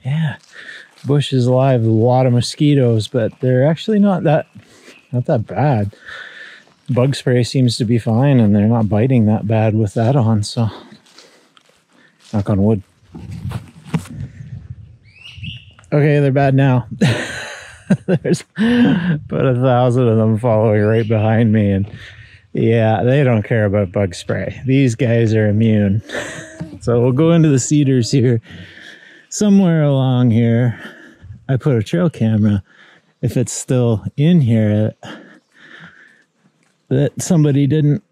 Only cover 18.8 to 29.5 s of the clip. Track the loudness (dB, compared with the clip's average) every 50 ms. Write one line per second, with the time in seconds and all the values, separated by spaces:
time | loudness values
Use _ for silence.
18.8 | 2 2 2 0 0 -2 -4 -4 -6 -6 -4 -2 0 0 0 2 2 2 2 4
19.8 | 2 2 2 2 2 2 2 2 2 2 0 0 0 0 2 2 2 2 2 2
20.8 | 2 2 2 0 0 0 0 0 2 2 2 2 2 2 2 2 2 2 0 0
21.8 | -2 -4 -8 -18 -18 -20 -20 -20 -20 -20 -20 -20 _ _ -4 -2 0 2 2 2
22.8 | 2 2 0 0 2 2 2 2 2 2 2 0 0 0 -2 0 0 0 0 0
23.8 | -2 -2 -2 -2 -2 -2 -4 -10 -8 -8 -6 -6 -6 -8 -10 -8 -4 0 2 2
24.8 | 2 0 0 0 0 0 2 2 2 2 2 2 2 2 2 2 2 2 2 2
25.8 | 2 0 0 -2 -4 -8 -10 -10 -10 -10 -14 -16 -18 -20 -16 -16 -16 -16 -14 -8
26.8 | -4 -2 0 2 2 0 2 2 2 2 4 4 4 4 2 0 0 0 0 0
27.8 | 2 2 0 0 0 0 0 0 0 2 0 -2 _ -10 -20 -20 -20 -20 -20 -20
28.8 | -20 -20 -20 -20 -20 -20 -20 -20 _ _ -6 -2 0 2